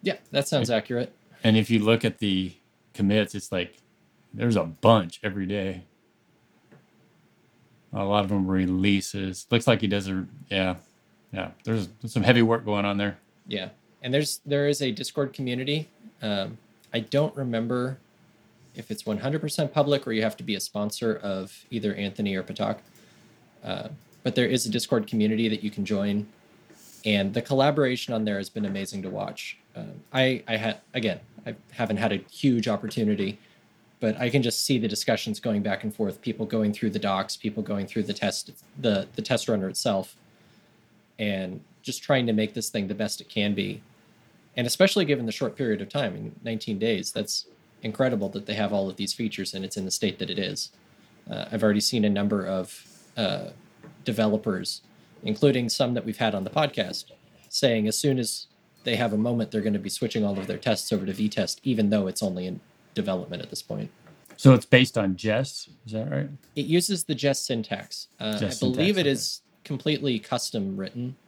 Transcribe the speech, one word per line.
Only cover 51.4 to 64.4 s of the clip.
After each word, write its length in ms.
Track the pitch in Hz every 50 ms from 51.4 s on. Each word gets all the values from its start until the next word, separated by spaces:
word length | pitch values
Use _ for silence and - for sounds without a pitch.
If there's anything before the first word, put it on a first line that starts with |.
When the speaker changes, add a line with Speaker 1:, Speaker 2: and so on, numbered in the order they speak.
| - -
Speaker 1:
I've 120 | 113 110 107
already 180 | 107 104 104
seen 240 | 104 - - 120 104
a 60 | 107
number 340 | 101 101 104 101 107 101 92
of, 420 | 92 95 95 92 - - - - - - - - - -
uh, 340 | - 110 92 95 95 92 - - - - - - _ - - - - -
developers, 800 | - 113 104 110 110 104 107 - 113 98 92 92 - - - _ - - - - _ - - -
including 460 | - 110 - - 143 139 127 120 113
some 260 | - - 135 120 123
that 100 | 123 -
we've 120 | 117 107 -
had 160 | 123 110 101
on 100 | 98 95
the 60 | -
podcast, 540 | - 151 156 139 - - 101 90 - - - - - _ _ _ _ - - -
saying 380 | - - - 131 117 110 107
as 100 | 107 107
soon 220 | - - 147 135 127
as 280 | 120 110 - - - - _ _ _ _ _ _ _
they 120 | 123 120
have 160 | - 123 113 104
a 60 | 107
moment, 320 | 110 120 120 117 110 -
they're 100 | - 107
gonna 180 | 101 110 101 101
be 120 | 92 101
switching 340 | - - - 113 - 113 107
all 140 | 101 98 95
of 80 | 95
their 120 | 98 101 -
tests 320 | - 127 110 98 - - 113
over 120 | 98 95
to 60 | 95 92
V-Test, 480 | - 107 107 - - 95 - - - _
even 260 | 139 123 110 110 101
though 160 | 107 104 98
it's 160 | 95 90 - 110
only 240 | 98 90 90 90
in 140 | 92 90 87 - _ _ _ _ _ _
development 480 | - 104 101 95 90 87 80 82 90 -
at 80 | -
this 120 | - - -
point. 280 | _ 110 104 107 - - _ _ - - - _ - -
Speaker 2:
So 180 | -